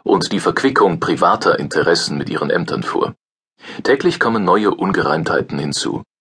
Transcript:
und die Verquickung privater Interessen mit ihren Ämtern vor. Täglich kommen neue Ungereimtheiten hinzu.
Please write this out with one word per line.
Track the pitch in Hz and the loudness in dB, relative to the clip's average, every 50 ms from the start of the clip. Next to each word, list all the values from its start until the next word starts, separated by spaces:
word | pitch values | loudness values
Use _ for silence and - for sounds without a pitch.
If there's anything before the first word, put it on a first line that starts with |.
| - | 0
und | - 95 95 - - | 2 2 2 2 0
die | 107 95 | -2 -2
Verquickung | - 95 85 - - 135 131 - 104 95 85 80 | 0 -2 0 0 0 2 4 4 4 4 2 0
privater | - - 82 - 92 87 101 - - - - - | 0 -2 0 2 2 2 2 2 2 0 0 0
Interessen | 73 73 - 76 71 80 85 80 - - - 73 | -2 -2 -2 0 2 4 2 2 0 -2 -4 -4
mit | 71 71 | -4 -4
ihren | 78 78 76 71 | -4 -4 -2 0
Ämtern | 76 85 85 - - - - | 0 -2 -2 -2 -4 -6 -6
vor. | - - - - - - - _ _ _ _ _ _ _ _ - - - - - | -4 -4 -2 -4 -4 -6 -10 _ _ _ _ _ _ _ _ -20 -16 -14 -4 0
Täglich | - 127 139 - 180 165 - | 0 0 2 2 0 0 0
kommen | - 120 113 110 98 | 0 0 0 2 2
neue | 87 90 107 107 101 | 4 4 4 4 2
Ungereimtheiten | - - 95 95 92 92 80 69 76 82 78 - 87 69 - - 69 73 | 0 0 0 0 0 0 0 0 0 0 0 0 0 -2 -2 -2 -4 -6
hinzu. | 76 73 71 - - 67 - - - - _ _ | -4 -4 -4 -4 -4 -4 -6 -6 -8 -12 _ _